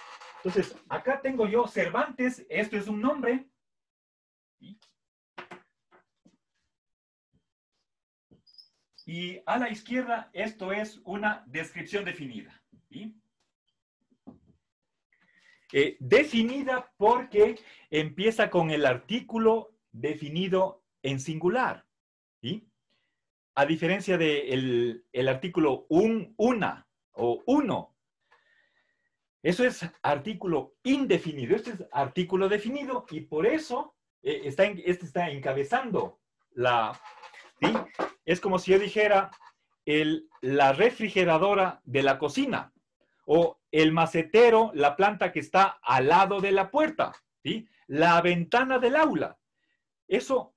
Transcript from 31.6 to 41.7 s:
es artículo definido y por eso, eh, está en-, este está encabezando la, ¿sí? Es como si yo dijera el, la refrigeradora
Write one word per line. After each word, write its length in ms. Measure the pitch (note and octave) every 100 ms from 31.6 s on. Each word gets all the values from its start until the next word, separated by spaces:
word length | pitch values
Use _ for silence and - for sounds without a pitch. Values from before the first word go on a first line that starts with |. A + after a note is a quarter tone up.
| A#3+
es 120 | F#3 -
artículo 560 | C3 C3+ F#3 F3 F#3 F#3+
definido 580 | G#3 A3+ C#4+ C4 B3 -
y 80 | D3+
por 260 | - D#3 G#3+
eso, 520 | D#4 - B3+ - _ _ _
eh, 200 | C3 - C#3+
está 180 | C3
en-, 180 | G3+ F3+ F3+
este 200 | F3+ F3
está 240 | F3+ E3+
encabezando 920 | C#3 C#3 C3+ C#3 B3 B3+ D3+ - - _ _ _
la, 460 | A#2+ B2 A#2+ A2 - - - - - - -
¿sí? 80 | D#3+ A3 - - - -
Es 160 | - F3+
como 180 | G3+ F#3
si 140 | F#3
yo 80 | G3
dijera 520 | G3+ G#3+ G#3 G3 - - - _ _ _ -
el, 440 | D3+ D#3 D#3+ - -
la 300 | B2+ C#3 C#3
refrigeradora 1120 | C#3 A#3 - G#3+ F#3+ F3 D#3+ G3 G3+ F#3